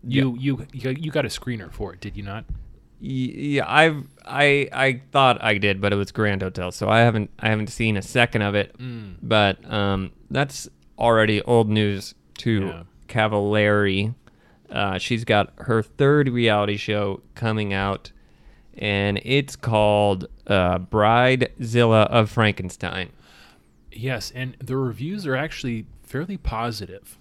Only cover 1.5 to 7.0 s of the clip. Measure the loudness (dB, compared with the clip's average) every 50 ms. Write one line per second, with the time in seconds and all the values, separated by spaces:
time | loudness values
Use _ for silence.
1.5 | -8 -8 -8 -14 -10 -10 -10 -10 -10 -12 -14 -12 -12 -10 -10 -10 -10 -10 -10 -10
2.5 | -12 -12 -12 -16 -20 -20 _ _ _ -14 -10 -6 -4 -4 -4 -4 -6 -6 -4 -2
3.5 | 0 0 0 2 4 4 4 4 2 -2 -10 -14 _ _ _ -8 -2 2 2 4
4.5 | 4 2 0 -2 -2 0 0 0 0 -4 -8 -2 2 4 4 4 4 2 2 0
5.5 | 0 2 2 0 0 0 0 0 0 0 -2 -4 -2 -2 -2 0 0 -2 -4 -6
6.5 | -6 -6 -8 -8 -6 -4 0 2 4 6